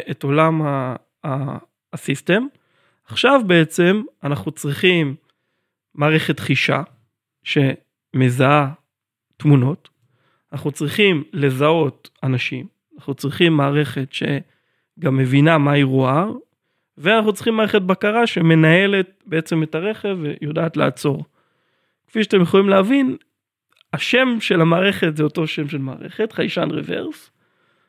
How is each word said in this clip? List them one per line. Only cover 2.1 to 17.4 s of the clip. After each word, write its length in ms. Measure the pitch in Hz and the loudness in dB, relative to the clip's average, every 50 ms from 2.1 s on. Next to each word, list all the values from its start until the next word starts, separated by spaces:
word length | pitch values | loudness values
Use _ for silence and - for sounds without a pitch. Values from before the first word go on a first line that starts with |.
| 139 - - - 175 214 262 285 - _ _ _ _ _ _ _ _ _ _ | -6 -4 -2 0 0 0 0 -4 -10 _ _ _ _ _ _ _ _ _ _
עכשיו 340 | - 110 - - 247 277 269 226 | -10 -4 0 2 4 4 4 4
בעצם 560 | 185 180 170 160 156 - - 175 175 196 214 233 - - _ - | 4 4 4 4 2 2 0 2 2 2 0 -2 -8 -12 _ -6
אנחנו 280 | 143 147 - - 156 | -6 -6 -6 -6 -8
צריכים 640 | 143 - - 147 139 - - 180 180 170 156 139 131 - _ _ _ _ _ _ _ _ _ _ _ _ _ _ _ | -10 -8 -8 -8 -4 0 2 2 2 2 0 -2 -4 -8 _ _ _ _ _ _ _ _ _ _ _ _ _ _ _
מערכת 460 | 151 147 156 156 156 - - 147 - | -2 0 2 2 2 0 -2 -4 -4
חישה 420 | - - 139 135 - - 135 135 - - _ _ _ _ _ _ _ _ _ _ - | -4 -4 -2 -2 -2 -2 -2 -4 -6 -8 _ _ _ _ _ _ _ _ _ _ -12
שמזהה 1300 | - - 151 139 131 131 - _ _ _ _ _ _ - 131 131 123 120 131 131 131 147 151 139 135 156 - _ _ _ _ _ _ _ _ _ _ _ | -4 0 0 0 0 -2 -6 _ _ _ _ _ _ -2 0 0 2 2 2 2 2 2 2 0 -2 -6 -12 _ _ _ _ _ _ _ _ _ _ _
תמונות, 520 | - - 151 143 135 120 135 165 - _ _ _ _ _ _ _ _ _ _ _ _ _ _ - | -2 2 4 4 4 4 2 -2 -6 _ _ _ _ _ _ _ _ _ _ _ _ _ _ -12
אנחנו 200 | 135 - 151 139 | -10 -8 -8 -6
צריכים 520 | - 156 143 - - 208 196 175 143 147 - - | -6 -6 -4 0 2 2 2 2 0 -2 -6 -4
לזהות 800 | 175 139 139 131 127 147 151 165 165 151 135 120 _ - - _ _ - | -2 -2 0 0 0 0 2 2 2 0 -2 -4 _ -16 -20 _ _ -4
אנשים, 440 | 131 127 120 - - 143 127 123 196 _ _ _ _ _ | -4 -2 -2 -4 -6 -8 -10 -12 -14 _ _ _ _ _
אנחנו 180 | - - - 139 | -14 -10 -10 -8
צריכים 380 | - - 135 - - 180 170 160 | -6 -8 -6 -2 0 2 2 4
מערכת 520 | 147 139 143 143 147 147 123 - 139 131 135 - | 2 2 2 0 0 -2 -2 -4 -6 -8 -8 -8
שגם 1040 | - - - 143 135 - _ _ _ _ _ _ _ _ _ _ - 160 147 131 | -6 -4 -4 -4 -4 -6 _ _ _ _ _ _ _ _ _ _ -6 -4 -2 0
מבינה 420 | 135 135 123 131 139 147 160 165 156 | 0 0 2 4 4 4 4 4 4
מה 140 | 143 143 143 | 2 2 2
היא 120 | 143 139 | 2 2
רואה, 420 | 131 131 135 131 127 135 156 190 220 226 254 - _ _ _ _ _ _ _ _ _ _ - | 2 2 0 0 2 0 0 -2 -4 -6 -10 -16 _ _ _ _ _ _ _ _ _ _ -6
ואנחנו 340 | 143 185 220 226 214 214 202 | -2 0 2 2 2 0 -2
צריכים 240 | - | -2